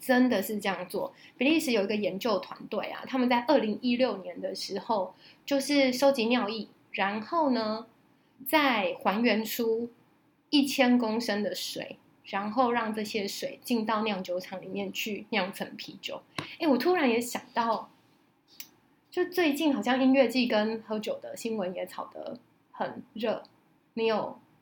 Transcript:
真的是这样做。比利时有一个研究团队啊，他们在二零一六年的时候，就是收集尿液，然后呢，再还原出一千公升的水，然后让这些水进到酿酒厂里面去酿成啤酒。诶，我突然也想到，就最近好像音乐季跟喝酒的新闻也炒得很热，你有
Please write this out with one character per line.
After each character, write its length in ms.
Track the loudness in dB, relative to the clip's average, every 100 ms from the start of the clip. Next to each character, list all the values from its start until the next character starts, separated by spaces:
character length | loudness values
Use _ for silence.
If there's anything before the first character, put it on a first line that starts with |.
真 280 | 2 4 6
的 140 | 2
是 160 | -2 -4
这 100 | -2
样 200 | -4 -4
做。 260 | -6 -6 -8 -14 -2
比 80 |
利 140 | 2 2
时 140 | 2
有 120 | 2
一 20 | 2
个 80 |
研 240 | 0 -2 -2
究 200 | 0 -2
团 200 | -2 -14 -8
队 200 | -6 -6
啊， 180 | -8 -4
他 100 | 0
们 120 | 2
在 160 | 2 4
二 120 | 4
零 200 | 4 -2
一 160 | 0 2
六 220 | 2 -2
年 220 | -8 -8
的 120 | -8
时 240 | -8 -8 -8
候， 340 | -2 -2 -2 -8 -20 -12 -2
就 140 | 0
是 320 | 2 4 4
收 180 | 4 4
集 160 | 4 2
尿 220 | 2 0
液， 200 | -6 -10 -14 _
然 320 | -2 -2 -2
后 280 | -2 0 2
呢， 360 | 2 0 -4 -8 _ _ _ _ -18 0
再 480 | 4 4 2 0 -2
还 220 | 0 2
原 220 | 4 2
出 480 | 0 -2 0 0 -4 -10 _ _ _ _ _
一 160 | 2 2
千 320 | 4 4 4
公 220 | 2 -2
升 200 | -2 -2
的 140 | -2
水， 420 | -4 -8 -8 -10 -14 _ _
然 260 | -8 -6 -4
后 220 | 0 2
让 200 | 2 -2
这 120 | -4
些 240 | -4 -4 -4
水 320 | -6 -8 -8
进 240 | -2 -2 0
到 160 | 0
酿 200 | 0 -2
酒 180 | -4 -6
厂 200 | -6 -12
里 60 | -8
面 260 | -6 -6
去 340 | -6 -6 -6 -4
酿 220 | -2 -2
成 240 | -4 -10 -10
啤 200 | -16 -14
酒。 180 | -12 -12 -12 -12 -12 -2
诶， 80 | 2
我 100 | 2
突 200 | 4 2
然 120 | 4
也 120 | 2
想 200 | -2 -6 -6
到， 360 | -2 0 0 -4 _ _ _ _ _ _ -20 -20 _ _ _ _
就 160 | -4 -2
最 280 | 2 2
近 180 | 2 2
好 80 | 2
像 220 | 2 4
音 100 | 6
乐 140 | 6 6
季 220 | 4 2
跟 340 | 2 0 -2
喝 160 | -6 -6
酒 220 | -4 -6
的 140 | -8 -8
新 200 | -6 -4
闻 160 | -4
也 140 | -6 -8
炒 200 | -10 -12
得 340 | -12 -12 -12 _ _ _
很 320 | -8 -8 -8 -14
热， 300 | -6 -2 -2 -6 _ _ _ _
你 120 | -2 2
有 340 | 2 -2 -8 _ _